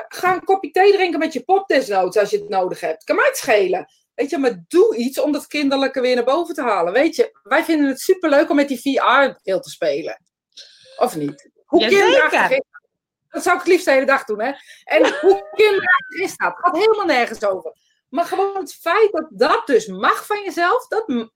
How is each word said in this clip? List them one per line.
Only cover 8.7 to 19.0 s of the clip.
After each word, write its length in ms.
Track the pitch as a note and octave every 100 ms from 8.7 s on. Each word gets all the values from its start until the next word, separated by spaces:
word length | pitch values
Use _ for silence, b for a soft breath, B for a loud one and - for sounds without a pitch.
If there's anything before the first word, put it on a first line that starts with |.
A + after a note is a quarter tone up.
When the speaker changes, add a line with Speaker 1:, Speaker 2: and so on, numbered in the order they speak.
| B3
Speaker 1:
V 60 | C#4 C4+
R-bril 560 | G3+ B3+ C4+ - - F#3
te 100 | F#3
spelen. 520 | - D#3+ C#3+ D#3 - _ _ _ B B B B -
Of 180 | - -
niet? 340 | D4 - _ _ _
Hoe 140 | E4+
Speaker 2:
Jazeker. 220 | - G4
Speaker 1:
kinderachtig 460 | G#4 C5+ C#5 D#4 -
is 140 | C5 -
dat? 100 | - _ _ _ _ _
Dat 140 | E4
zou 120 | F4+ F4+
ik 60 |
het 100 | -
liefst 140 | F4+ -
de 60 |
hele 140 | C4+ C4
dag 180 | C4+
doen, 180 | - G#3
hè? 100 | A#3+ C#4+ B B
En 180 | - D4+ B4+
Speaker 2:
<laughs> 80 | -
Speaker 1:
hoe 280 | F4+ G4+ -
kinderachtig 680 | - G#4+ G4 F4+ F4+ - D#4+
is 140 | F#4+ -
dat? 100 | F3 -
Het 100 | F4+
gaat 100 | E4
helemaal 280 | A4 G#4+ F#4
nergens 400 | C4 A#3 A3 G3+
over. 300 | F#3+ - - _ _ _
Maar 160 | C4+ E4+
gewoon 300 | F#4 G4 G4
het 160 | D4+ -
feit 360 | E4 F#4